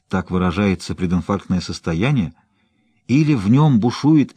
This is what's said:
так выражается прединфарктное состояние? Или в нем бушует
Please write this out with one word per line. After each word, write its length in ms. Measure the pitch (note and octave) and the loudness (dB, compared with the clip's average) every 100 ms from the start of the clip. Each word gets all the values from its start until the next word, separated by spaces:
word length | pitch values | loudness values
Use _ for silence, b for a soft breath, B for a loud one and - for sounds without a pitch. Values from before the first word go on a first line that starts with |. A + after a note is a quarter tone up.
| _ | _
так 240 | F#2+ - | -6 -4
выражается 640 | F2+ F2+ E2+ G2+ F2+ - F2+ | -2 -2 0 -2 -2 -6 -6
прединфарктное 640 | F2+ F2+ - G2 - F#2 | -2 -2 -2 -6 -4 -4
состояние? 760 | - E2+ F2+ E2 B2+ C3+ D2+ - _ _ _ _ _ _ - | -4 -8 -6 -2 -2 -2 -4 -8 _ _ _ _ _ _ -2
Или 260 | C#3 D3+ | 2 2
в 160 | C3 F#2+ | 0 2
нем 320 | C3+ D#3 A2+ | 4 4 2
бушует 500 | A#2 - C#3+ D#3 - | 0 0 2 2 2